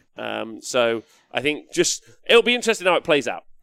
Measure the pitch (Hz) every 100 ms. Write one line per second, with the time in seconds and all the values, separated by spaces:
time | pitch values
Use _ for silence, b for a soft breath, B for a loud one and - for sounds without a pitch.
0 | b - 113 107 110 107 - 127 117 113
1 | b b b 123 135 147 - - 175 -
2 | b b - 226 220 240 226 214 180 165
3 | - 151 120 87 - -